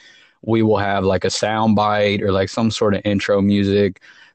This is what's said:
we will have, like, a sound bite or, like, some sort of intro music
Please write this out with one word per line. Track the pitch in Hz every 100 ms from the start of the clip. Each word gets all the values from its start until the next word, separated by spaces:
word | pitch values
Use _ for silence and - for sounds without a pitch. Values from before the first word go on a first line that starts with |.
| - - _ _
we | 107 113
will | 110 101
have, | 101 98
like, | 95 92
a | 95
sound | - 104 110 113 104
bite | 104 104 104 101
or, | 101
like, | 95 95
some | - 113
sort | - 110
of | 98 104
intro | 101 - 101
music | 101 101 98 101 101 - - - -